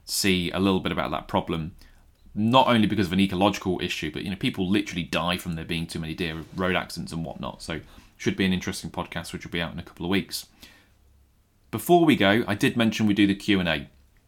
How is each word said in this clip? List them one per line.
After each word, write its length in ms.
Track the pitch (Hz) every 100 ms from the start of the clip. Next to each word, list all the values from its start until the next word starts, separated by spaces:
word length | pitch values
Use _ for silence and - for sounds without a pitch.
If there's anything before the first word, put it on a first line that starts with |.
see 460 | - - 101 92 87
a 100 | 90
little 200 | 98 92
bit 120 | 85
about 200 | 82 65
that 160 | 78 -
problem, 480 | 95 - 82 80 - - - _ _ -
not 340 | 104 110 131 120
only 200 | 117 104
because 180 | 104 90
of 80 |
an 60 | 92
ecological 600 | 95 92 101 98 95 90
issue, 300 | 85 - 78
but, 120 | 71
you 80 | 92
know, 40 | 107
people 320 | 135 - 92
literally 360 | 104 - 87
die 340 | 78 85 85 90
from 160 | 90
there 120 | 82 78
being 200 | 82 82
too 140 | 82
many 160 | 80 80
deer, 220 | 85 80 76 87
road 200 | 92 87
accidents 360 | - - -
and 120 | 82
whatnot, 380 | 78 - 64 -
so 200 | - 78 - - - -
should 200 | 120 95
be 100 | 95
an 80 |
interesting 360 | 92 95 90 87
podcast, 420 | 90 85 87 85
which 140 | 87 85
will 60 |
be 100 | 85
out 120 | 82
in 60 | 82
a 40 |
couple 220 | - - 85
of 40 |
weeks. 380 | 98 - - - _ - - _ _ _ _ _ _ _ _ _
Before 360 | 110 - 175 160
we 100 | 110
go, 280 | 98 107 120
I 80 | 104
did 220 | 131 120
mention 300 | 113 - 107
we 60 |
do 140 | 101 101
the 80 | 98
Q 240 | - 95
and 80 | 87
A. 220 | 76 67 _ _ _